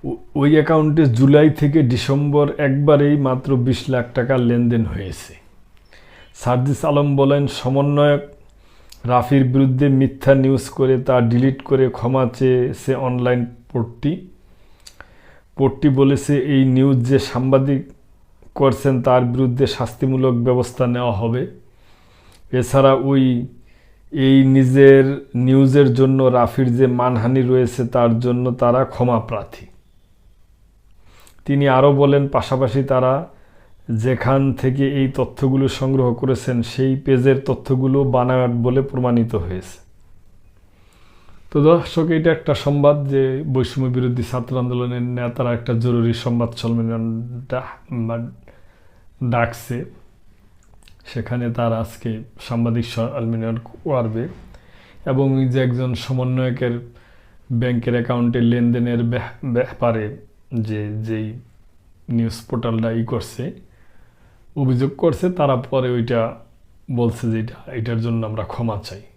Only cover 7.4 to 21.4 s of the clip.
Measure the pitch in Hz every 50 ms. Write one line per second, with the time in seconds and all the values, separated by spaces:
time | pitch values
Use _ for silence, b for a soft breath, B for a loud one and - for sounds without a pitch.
7.4 | 143 135 - - - 127 135 139 139 143 147 143 147 147 147 143 143 - - -
8.4 | - - b b b b b b b b b - - 120 123 123 120 120 139 139
9.4 | 131 127 127 135 135 131 131 127 143 143 135 131 135 131 135 - - 139 139 139
10.4 | 131 135 135 120 - - - - 135 131 131 123 123 135 127 127 120 113 117 120
11.4 | 131 135 131 135 - - 143 135 131 123 117 - - 123 131 131 127 120 120 -
12.4 | 131 131 127 127 123 - - - - - 131 131 127 127 127 123 123 123 123 123
13.4 | 120 120 - - - - - 120 117 120 - - - 143 170 190 - - - -
14.4 | b b b b b b b b b b b b b b b b b b b b
15.4 | b b _ - 135 131 135 - - 151 135 131 139 135 139 127 - - 147 143
16.4 | 127 147 143 135 135 131 127 131 131 139 139 127 117 123 139 135 - - - 120
17.4 | 127 131 135 135 135 139 139 131 135 - - _ _ _ - _ _ _ _ _
18.4 | - - _ - 139 135 - - - 139 135 123 120 131 127 127 123 120 120 127
19.4 | 131 123 120 127 139 - - - 127 117 - - - 131 131 131 131 131 123 120
20.4 | 120 127 123 123 123 120 - - 131 120 120 123 123 120 110 95 117 113 117 123